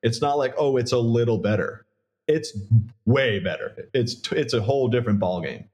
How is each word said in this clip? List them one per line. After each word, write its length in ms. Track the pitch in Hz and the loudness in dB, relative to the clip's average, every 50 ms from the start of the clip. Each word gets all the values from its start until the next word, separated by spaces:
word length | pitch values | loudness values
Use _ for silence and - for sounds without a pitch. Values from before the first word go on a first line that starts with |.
| - | 0
It's 200 | 117 113 - - | -2 -2 0 0
not 160 | - - 147 | 0 0 0
like, 160 | 139 127 - | 0 0 0
"Oh, 220 | - 151 143 135 127 | 0 0 2 2 0
it's 140 | 120 120 - | 0 2 0
a 60 | 123 | 2
little 380 | 117 117 117 117 117 113 113 101 | 2 2 2 2 2 2 0 0
better." 460 | 85 104 107 101 87 - - - _ _ _ _ _ _ _ _ _ - | 0 0 0 0 -2 -4 -6 -12 _ _ _ _ _ _ _ _ _ 0
It's 280 | 151 156 - - - 104 98 - 113 113 107 - - _ _ | 0 0 0 -6 -10 -10 -4 2 2 2 2 2 -10 _ _
way 340 | - 120 135 135 123 107 98 | 2 2 4 4 2 0 0
better. 480 | 87 92 80 - - - - - - - _ | -2 -4 -6 -4 -8 -10 -10 -12 -16 -4 _
It's 220 | 135 120 120 - | -2 -2 -2 -4
t-, 220 | - - - - | -8 -8 -4 -2
it's 180 | 160 147 117 - | -2 -2 0 0
a 80 | 117 104 | -2 0
whole 260 | 104 139 139 131 123 | 0 0 0 2 2
different 320 | 113 123 120 117 104 101 | 0 0 0 2 0 2
ballgame. 460 | 101 90 90 90 82 69 64 60 - - | 2 0 -2 -2 -4 -8 -10 -10 -16 -20